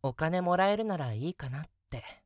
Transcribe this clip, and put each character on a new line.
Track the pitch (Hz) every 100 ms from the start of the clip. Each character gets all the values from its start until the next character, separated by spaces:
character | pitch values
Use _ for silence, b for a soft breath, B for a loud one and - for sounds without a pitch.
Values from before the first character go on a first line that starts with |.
お | 135
金 | 123 160 180
も | 175 180
ら | 196
え | 208
る |
な | 220 180
ら | 131
い | 110 147
い |
か | - 135
な | 135
っ | 156 _ _
て | 123 - -